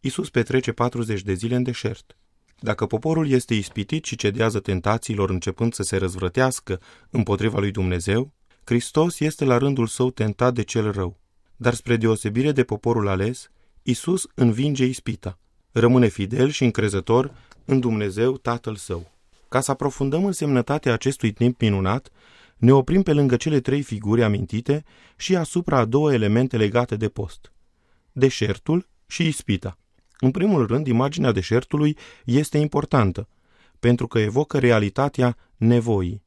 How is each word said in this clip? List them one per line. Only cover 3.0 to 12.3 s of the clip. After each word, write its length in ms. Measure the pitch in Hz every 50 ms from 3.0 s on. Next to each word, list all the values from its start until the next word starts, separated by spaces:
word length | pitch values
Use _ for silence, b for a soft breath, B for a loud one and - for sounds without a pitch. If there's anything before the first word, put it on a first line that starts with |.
| - 156 165 165 160 143
este 260 | 131 127 123 - 117
ispitit 500 | 107 98 - - - 101 - - 156 -
și 120 | - -
cedează 440 | 110 - 104 101 113 113 113 110 107
tentațiilor 720 | - - 98 92 85 101 107 117 - - 113 101 98 95
începând 420 | 98 92 - - 90 - 113 117 113
să 100 | - 101
se 140 | - -
răzvrătească 840 | 95 90 92 90 92 95 90 - 131 131 131 127 - _ - 95 - b b b b b b
împotriva 480 | b - 110 - 101 95 101 113 104 98
lui 120 | 101 101
Dumnezeu, 600 | 98 104 95 90 90 90 85 - 98 113 131 147 _ _ _ _ _ _ _
Hristos 560 | - 117 120 - - - 156 160 175 - -
este 240 | 147 156 156 - 151
la 140 | 135 123 120
rândul 280 | 131 139 139 120 117
său 240 | 110 - - 127 127
tentat 440 | 123 - 107 110 101 _ 123 127 123
de 80 | 120 104
cel 280 | - - 117 107 107
rău. 300 | 101 98 92 87 87 _ _ _ _ _ _ _ _
Dar 180 | - 113 113 117
spre 220 | 113 - - 120
deosebire 560 | 113 110 113 110 104 - 110